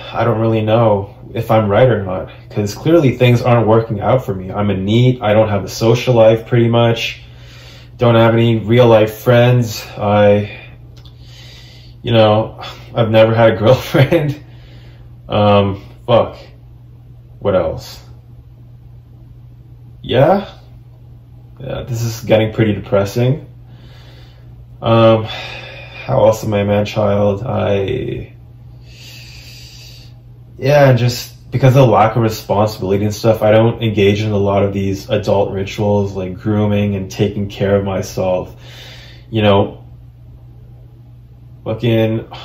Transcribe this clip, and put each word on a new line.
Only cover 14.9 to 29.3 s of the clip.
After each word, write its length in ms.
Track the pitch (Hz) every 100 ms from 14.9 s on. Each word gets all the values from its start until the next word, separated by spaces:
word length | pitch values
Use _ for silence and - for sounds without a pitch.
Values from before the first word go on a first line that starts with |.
| - - - -
Um, 540 | 104 104 101 101 98 - - -
fuck. 280 | 113 - - - - - - - - - - - -
What 160 | - -
else? 480 | 82 - - - - - - - - - - - - - - - - - - - - - - -
Yeah? 480 | - 123 151 202 - - - - - - - - - - - -
Yeah, 240 | 135 -
this 180 | - 117
is 200 | 117 -
getting 320 | - 110 113
pretty 200 | - 107
depressing. 720 | 95 - 98 101 123 127 151 - - - - - - - - - - - - - -
Um, 440 | 117 113 113 110 107
how 1000 | - - - - - - - - 127 107
else 180 | 107
am 100 | 107 104
I 60 |
a 40 | 101
man-child? 800 | 104 104 110 101 101 104 98 -
I, 880 | 98 95 98 95 - - - - - - - - - - - - - -